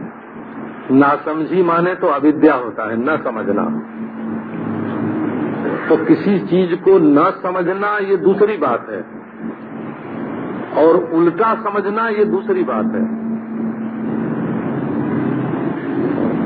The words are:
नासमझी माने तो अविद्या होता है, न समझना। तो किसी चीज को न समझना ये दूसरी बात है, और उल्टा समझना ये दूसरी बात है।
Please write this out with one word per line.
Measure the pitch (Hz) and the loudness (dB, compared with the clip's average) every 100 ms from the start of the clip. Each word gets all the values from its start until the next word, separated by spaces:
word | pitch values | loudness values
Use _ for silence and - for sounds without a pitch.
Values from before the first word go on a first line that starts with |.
| - - - - - - - - - | -12 -14 -18 -16 -14 -12 -12 -12 2
नासमझी | 135 143 147 - 156 151 180 | 6 6 4 -2 -4 0 2
माने | 175 170 175 | 2 4 2
तो | 185 185 | 0 0
अविद्या | 143 147 139 151 | 2 2 6 6
होता | 139 123 107 110 | 6 0 -4 -4
है, | 113 | -2
न | 127 156 | 0 0
समझना। | 139 110 98 101 85 76 - - - - - - - - - - - - - - - - - - - 165 - | -2 -4 -2 0 0 -4 -6 -10 -10 -8 -8 -8 -8 -8 -6 -4 -4 -4 -2 -2 -2 -2 -2 -2 -4 -4 2
तो | 160 | 2
किसी | - 156 - 196 | 4 2 2 0
चीज | - 175 185 | 2 0 2
को | 180 190 190 | 0 4 6
न | 156 143 175 | 6 6 4
समझना | 185 185 185 180 190 202 208 | 0 -4 -2 -2 -2 -2 -2
ये | 196 190 | 0 2
दूसरी | 180 196 208 208 | 2 4 2 2
बात | 143 117 - | 0 -2 -4
है, | 101 85 - - - - - - - - - - - - - - - - - | -8 -10 -14 -16 -12 -10 -10 -12 -12 -12 -12 -12 -8 -8 -8 -8 -8 -4 4
और | 160 175 | 6 6
उल्टा | 175 165 170 165 226 | 4 2 2 2 0
समझना | 220 214 202 196 214 226 | 0 -2 -2 -2 -2 0
ये | 214 | 2
दूसरी | 214 - - 185 165 | 2 0 0 0 0
बात | 117 | 0
है। | 107 - - - - - - - - - - - - - - - - - - - - - - - - - - - - - - - - - - - | 0 0 -2 -2 -4 -6 -6 -4 -4 -4 -6 -6 -4 -2 -2 -2 -2 -2 -2 -2 -2 -2 0 0 0 0 -2 -2 -2 -4 -4 -2 0 0 0 0